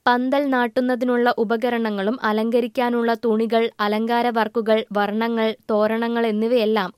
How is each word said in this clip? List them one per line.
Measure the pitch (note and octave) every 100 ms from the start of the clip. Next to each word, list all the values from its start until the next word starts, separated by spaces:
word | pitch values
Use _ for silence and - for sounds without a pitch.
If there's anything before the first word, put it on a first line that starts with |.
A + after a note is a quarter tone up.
| -
പന്തൽ | B3 B3+ C4+ C#4+
നാട്ടുന്നതിനുള്ള | B3+ A#3+ A#3+ B3 B3+ B3 B3 A#3+ A#3+
ഉപകരണങ്ങളും | G#3+ A#3 B3 A#3 A3+ G3+ G3 B3+
അലങ്കരിക്കാനുള്ള | A3 G#3+ A3+ A#3+ A#3+ C4 A#3+ A#3+ A#3 A3+
തുണികൾ, | A#3 A3 A3+ A3+ A#3 -
അലങ്കാര | G#3 G#3+ A3+ A#3+ A#3+
വർക്കുകൾ, | A#3 G#3+ A#3 A3 A3 G#3+
വർണ്ണങ്ങൾ, | G#3 G3+ G#3+ A#3 A3+ A3 G#3+ -
തോരണങ്ങൾ | G#3+ G#3+ A3+ A#3 A#3 A#3
എന്നിവയെല്ലാം | G#3+ A3+ B3 G#3+ G#3+ F3+